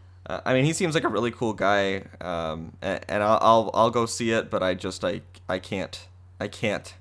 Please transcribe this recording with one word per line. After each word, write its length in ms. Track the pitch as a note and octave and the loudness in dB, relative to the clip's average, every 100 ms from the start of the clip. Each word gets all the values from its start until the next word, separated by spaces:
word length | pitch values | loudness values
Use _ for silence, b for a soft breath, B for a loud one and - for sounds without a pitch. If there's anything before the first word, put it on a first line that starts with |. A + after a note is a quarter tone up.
| b b | b b
uh, 160 | - F2+ - | -10 -6 0
I 80 | |
mean, 100 | C3 | 2
he 80 | D3 | 2
seems 220 | D#3+ F3+ | 2 0
like 100 | D3+ | 0
a 40 | - | 0
really 240 | G#2+ A#2+ | 0 -2
cool 200 | A2+ A#2 | -2 -4
guy, 520 | F#2+ F#2+ G2+ G2 G2 F#2+ - | 0 2 2 2 -2 -8 -12
um, 500 | F2 E2+ D#2+ D#2+ E2 - | -6 -4 -4 -6 -10 -8
a-, 300 | F#2+ F#2 - | -6 -6 -4
and 120 | G#2 | 0
I'll, 160 | G#2 A2 | 2 6
I'll, 280 | A2 A2+ G2+ | 8 6 6
I'll 160 | - A2+ | 4 4
go 160 | A#2 A2+ | 2 -2
see 240 | - A#2 | -2 0
it, 180 | A2+ - | 0 0
but 140 | G#2 | 0
I 100 | F#2 | 0
just, 320 | F#2 F#2 F#2 | -2 -4 -4
I, 160 | F#2 F2+ - - - | -4 -4 -10 -14 -6
I 80 | F#2 | -6
can't, 500 | - G2 E2 - - - - - | -4 -6 -6 -10 -18 -20 -18 -10
I 80 | G#2 | -10
can't 460 | - A2+ F#2 - - | -4 -2 -2 -6 -18